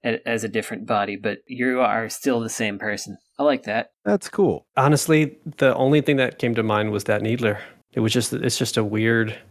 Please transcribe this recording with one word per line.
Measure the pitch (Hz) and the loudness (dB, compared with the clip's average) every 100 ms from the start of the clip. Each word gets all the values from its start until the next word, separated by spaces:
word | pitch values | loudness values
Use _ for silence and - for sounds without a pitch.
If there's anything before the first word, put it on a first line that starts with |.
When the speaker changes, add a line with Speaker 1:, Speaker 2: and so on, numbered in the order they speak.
Speaker 1:
a, | 120 113 - | -4 -4 -4
as | 117 | -4
a | 107 | -2
different | 110 104 107 110 | -4 -6 -10 -2
body, | 107 101 101 | -2 0 -4
but | 107 101 _ | -6 -6 _
you | 127 127 127 | -4 0 2
are | 123 107 110 | 2 0 -4
still | - 143 120 | -4 0 0
the | 113 | -2
same | - 110 101 | -4 -4 -4
person. | 110 101 - 95 _ - | -6 -6 -8 -16 _ 0
I | |
like | 147 135 | 0 0
that. | - 110 - _ | -2 -4 -4 _
Speaker 2:
That's | 202 202 - | 0 0 -2
cool. | - 180 82 _ - | 0 2 0 _ 0
Speaker 3:
Honestly, | 135 147 - 156 151 - - - | 4 4 4 2 2 -4 -16 2
the | 135 | 2
only | 131 131 151 | 4 4 4
thing | 143 139 | 4 2
that | 123 - | 0 -2
came | 120 113 | -2 0
to | |
mind | 110 104 107 | 0 0 0
was | 104 | -2
that | 98 104 | 0 -2
Needler. | 110 120 117 101 - - _ | 0 0 0 -2 -8 -20 _
It | - | 0
was | 110 | 2
just, | 123 113 | 2 0
it's | - 127 - | -2 -2 -2
just | 120 - | -2 0
a | |
weird | 107 107 113 117 110 - - | 0 0 2 2 0 -6 -18